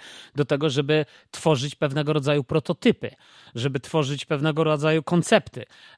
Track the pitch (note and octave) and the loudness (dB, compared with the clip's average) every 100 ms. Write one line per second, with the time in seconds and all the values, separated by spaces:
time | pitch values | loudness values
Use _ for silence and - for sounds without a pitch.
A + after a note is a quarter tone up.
0 | - - - - C#3+ C#3+ D#3 C3 C#3 D#3 | -10 -20 -10 -4 0 0 0 0 2 0
1 | C#3+ - _ - E3 C#3 C#3+ - D3 C#3+ | 0 -10 _ -2 0 2 0 -4 -2 -2
2 | D3 D3+ C#3 D3 C3 D#3 - E3+ A#3+ - | 0 0 0 0 0 -2 -2 0 2 0
3 | A2+ - _ - - A#2+ C3+ C3 - D#3+ | -4 -14 _ -20 -14 -6 -4 -4 -2 -2
4 | C3+ C#3+ - D3 D#3 D3+ D#3 D3+ D#3 D#3+ | 0 -4 -4 -2 0 0 0 2 2 0
5 | - F3 - G#3+ - B2 - - - | 2 0 4 2 2 -16 -16 -20 -20